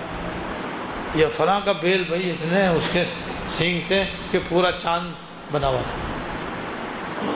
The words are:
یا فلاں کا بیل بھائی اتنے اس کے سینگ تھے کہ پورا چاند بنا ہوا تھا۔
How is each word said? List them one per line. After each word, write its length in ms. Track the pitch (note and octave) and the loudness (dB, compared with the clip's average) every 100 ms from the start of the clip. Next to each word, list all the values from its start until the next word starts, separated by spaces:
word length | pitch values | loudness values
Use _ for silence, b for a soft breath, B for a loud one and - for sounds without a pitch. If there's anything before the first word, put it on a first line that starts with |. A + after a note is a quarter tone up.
| - - - - - - - - - - - D#3 | -8 -6 -6 -6 -6 -6 -6 -8 -8 -6 0 4
یا 60 | D#3 D#3 | 4 4
فلاں 240 | E3 G3+ | 4 4
کا 80 | G3 | 2
بیل 320 | F#3 E3+ F#3+ F3 | 2 4 2 2
بھائی 220 | E3+ F#3 | 0 0
اتنے 360 | E3 D#3+ F#3 F#3+ | -2 2 4 6
اس 180 | D#3+ E3+ | 4 2
کے 120 | F3 E3+ - - - - - | 0 0 -4 -8 -6 -4 0
سینگ 220 | E3+ F3 - | 2 2 2
تھے 160 | F#3+ F#3 - - | 2 2 -4 0
کہ 80 | F3+ - | 0 2
پورا 240 | E3+ F3+ | 4 4
چاند 400 | F3 F3 E3+ F3 D3+ - - - | 2 0 0 -2 -8 -12 -14 -4
بنا 160 | D3 C3+ | 0 2
ہوا 140 | B2+ | 0
تھا۔ 260 | A#2 - - - - - - - - - - - - - - | 0 -4 -4 -6 -6 -6 -6 -6 -6 -6 -8 -8 -6 -4 -2